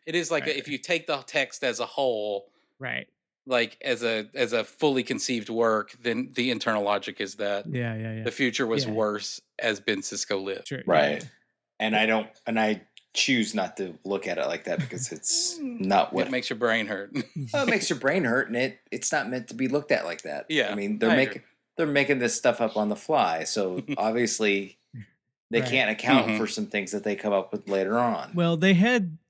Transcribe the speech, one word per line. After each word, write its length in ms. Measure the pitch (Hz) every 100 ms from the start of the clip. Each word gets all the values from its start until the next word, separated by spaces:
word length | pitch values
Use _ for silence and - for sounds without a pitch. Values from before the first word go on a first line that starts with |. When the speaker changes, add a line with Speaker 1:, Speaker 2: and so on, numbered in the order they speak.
Speaker 1:
It 100 | -
is 160 | 170 160
like 140 | 160
Speaker 2:
Right. 120 | 156 143
Speaker 1:
if 120 | 143
you 80 | 131
take 300 | - 170 156
the 100 | 139
text 440 | - 147 131 -
as 160 | 131 113
a 60 | 113
whole, 640 | - 131 110 104 101 - _ _ -
Speaker 2:
Right. 300 | 127 127 - _ _ _ 131
Speaker 1:
like 320 | 123 113 -
as 200 | 139 117
a, 260 | 117 110 107
as 180 | 135 117
a 120 | 117
fully 400 | 107 - 151 131
conceived 440 | 113 113 - 120 104
work, 440 | 113 113 110 - -
then 300 | 120 113 127
the 160 | - 123
internal 320 | 113 117 107
logic 380 | 101 101 - -
is 160 | 98 -
that 360 | 101 101 160
Speaker 2:
Yeah, 220 | 127 117 110
yeah, 180 | 110 110
yeah. 60 |
Speaker 1:
the 80 | 117
future 340 | - 127 110 113
was 180 | 113
Speaker 2:
Yeah. 60 | 127
Speaker 1:
worse 480 | 110 107 104 - - - -
as 220 | 113 104
Ben 180 | - 98
Sisko 400 | - 101 - 98
lived. 260 | 98 95 -
Speaker 2:
Sure, 100 | -
yeah, 60 | -
Speaker 3:
Right. 360 | 80 73 73
Speaker 2:
yeah. 60 | - - _ _ _ -
Speaker 3:
And 180 | 107 107
I 80 |
don't, 240 | 110 110 107 - -
and 120 | 113
I 220 | 107 107 - - -
choose 400 | - - 123 104 104
not 200 | 90 -
to 200 | 92 82
look 240 | 95 98 -
at 100 | 82
it 80 | 69
like 180 | 85
that 140 | 92 82
because 300 | 131 127 127
it's 480 | - - - - 339
Speaker 1:
<laughs> 20 |
Speaker 3:
not 520 | 269 240 190 196 -
what 140 | - 135
Speaker 1:
It 40 |
makes 200 | 127 -
your 80 | 113
brain 280 | 117 113 104
hurt. 240 | 98 101 143 -
<laughs> 200 | 156 123
Speaker 3:
Well, 140 | 285 262
it 40 |
makes 180 | 208 -
your 80 | 143
brain 260 | 135 185
hurt, 240 | 127 127 -
and 80 | 120
it, 240 | 131 - _
it's 180 | 127 -
not 200 | 151 113
meant 180 | 127 117
to 60 |
be 120 | 113 131
looked 220 | 143 143
at 120 | 123
like 180 | 85 82
that. 240 | 78 73 -
Speaker 1:
Yeah, 220 | 151 104
Speaker 3:
I 40 |
mean, 240 | 104 101 107
they're 120 | 113
Speaker 1:
I 60 | 127
Speaker 3:
making, 200 | 131 -
Speaker 1:
agree. 60 | - _ _ -
Speaker 3:
they're 100 | 156
making 320 | 143 139 135
this 160 | 120 -
stuff 240 | 127 113
up 160 | 113 107
on 120 | 104
the 80 | 104
fly, 480 | - 147 90 80
so 380 | - 107 95 90 -
Speaker 1:
<laughs> 60 | 139
Speaker 3:
obviously 800 | 110 117 113 - 107 98 95 - _ 117 - _ _ _ -
they 100 | 117
Speaker 2:
Right. 80 | 117
Speaker 3:
can't 200 | 131 107
account 380 | 110 120 131 113
Speaker 1:
Mm-hmm. 100 | 110
Speaker 3:
for 80 | 107
some 200 | - 104
things 260 | 104 95
that 100 | 104
they 140 | 104 98
come 160 | 107
up 180 | 98 95
with 160 | 104 -
later 300 | 98 95 117
on. 320 | 120 90 -
Speaker 2:
Well, 220 | 175 170 165
they 180 | 190
had, 440 | 180 226 247 180 156 _